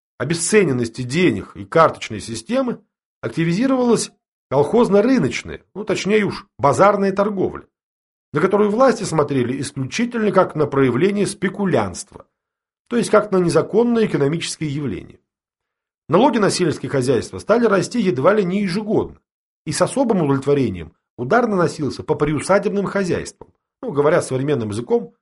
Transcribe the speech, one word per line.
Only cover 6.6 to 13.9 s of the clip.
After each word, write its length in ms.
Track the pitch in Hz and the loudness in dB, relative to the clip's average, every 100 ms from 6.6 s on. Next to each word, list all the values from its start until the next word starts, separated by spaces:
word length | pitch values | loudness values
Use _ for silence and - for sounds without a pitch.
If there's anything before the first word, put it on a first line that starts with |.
| - 123 196 202 196 | 0 4 4 4 0
торговля, 560 | 196 202 196 127 - - _ _ _ _ _ _ | 0 -2 0 -4 -6 -16 _ _ _ _ _ _
на 60 | 143 | 0
которую 300 | 185 202 208 | 2 2 2
власти 340 | 214 269 - | 4 4 2
смотрели 560 | 190 160 - 139 113 131 | -2 0 0 0 0 -2
исключительно 720 | 143 - 131 - 240 240 214 | -6 -6 -6 -4 -4 -2 0
как 220 | 190 175 151 | 2 2 2
на 120 | 147 | -2
проявление 580 | 139 135 120 185 208 165 | 2 2 2 0 0 -2
спекулянства, 1040 | - 190 190 196 139 101 85 - - - _ _ _ _ _ - | -2 -6 -2 -2 0 -2 -6 -16 -20 -20 _ _ _ _ _ -4
то 100 | 240 | -2
есть 120 | 208 | 2
как 220 | 214 208 | 2 2
на 60 | 185 | 0
незаконное 680 | 175 151 151 202 240 | 2 2 0 0 2